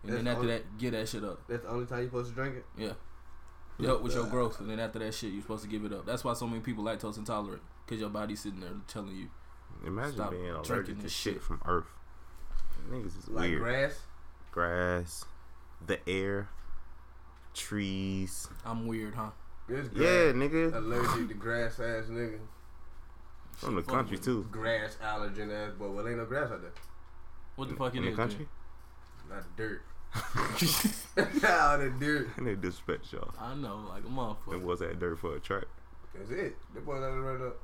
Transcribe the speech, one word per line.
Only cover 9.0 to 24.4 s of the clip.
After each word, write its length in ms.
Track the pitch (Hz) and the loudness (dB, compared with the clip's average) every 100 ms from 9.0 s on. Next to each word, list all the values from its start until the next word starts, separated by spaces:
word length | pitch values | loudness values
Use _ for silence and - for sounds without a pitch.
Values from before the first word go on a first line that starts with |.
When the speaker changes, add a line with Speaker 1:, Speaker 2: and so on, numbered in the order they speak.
| 98 95 | -6 -6
Speaker 1:
you, 140 | 98 - - - - - - | -8 -10 -14 -14 -12 -8 -4
Speaker 3:
Imagine 280 | 98 143 | -2 -2
Speaker 1:
"Stop 180 | 127 104 | 0 -2
Speaker 3:
being 120 | 90 | 0
Speaker 1:
drinking 280 | 90 80 80 | -2 -4 0
Speaker 3:
allergic 220 | - 95 101 | 0 0 -4
to 40 | |
Speaker 1:
this 80 | 98 | -4
Speaker 3:
shit 220 | - 107 98 | -2 -2 0
Speaker 1:
shit." 80 | |
Speaker 3:
from 180 | - 80 - | 0 0 4
Earth. 220 | 87 - - - - - - - - - - 135 | 2 2 -10 -12 -12 -12 -6 2 6 8 6 4
Niggas 280 | 127 101 78 | 0 -2 -4
is 100 | - | 0
Speaker 2:
Like 200 | 92 90 | 4 6
Speaker 3:
weird. 120 | 78 | 6
Speaker 2:
grass? 400 | 117 127 139 - - - - - - | 4 4 2 0 -8 -10 -10 -12 -6
Speaker 3:
Grass, 760 | - 87 87 90 90 87 - - - - - - - 80 | 2 4 4 4 4 0 -4 -8 -8 -10 -12 -12 -10 -2
the 140 | 98 - | 0 2
air, 400 | 95 95 101 101 - - - - - - - - - - | 2 2 0 -2 -4 0 0 0 -8 -12 -14 -14 -14 -10
trees. 960 | - - 104 98 95 95 95 95 - - - 113 | -8 -2 0 2 0 0 2 0 -2 -6 -6 -4
Speaker 1:
I'm 220 | 113 117 | -2 0
weird, 280 | 113 107 110 | -2 -2 -2
huh? 160 | 107 - - - - | -4 -6 -8 -8 -4
Speaker 2:
This 200 | 131 131 | -2 -2
Speaker 3:
Yeah, 380 | - 160 180 165 | 6 8 10 10
Speaker 2:
grass 40 | 139 | 8
Speaker 3:
nigga. 400 | 143 160 165 113 | 6 6 4 4
Speaker 2:
allergic 520 | 110 120 120 120 120 | 2 4 4 4 2
to 40 | 104 | -2
grass 440 | 113 117 117 - | 0 2 2 2
ass 260 | 117 113 110 | 0 0 0
nigga. 340 | 117 117 110 110 - - - - - - - - - - - | -2 -2 -2 -8 -10 -12 -10 -10 -8 -10 -12 -12 -12 -10 -4
Speaker 3:
From 200 | - 98 | 0 0
the 60 | |
Speaker 1:
Shit, 40 | 80 | 2
fuck 60 | 127 | 2
Speaker 3:
country, 220 | 110 95 | 2 0
Speaker 1:
with 80 | - | 2
Speaker 3:
too. 180 | 120 | 2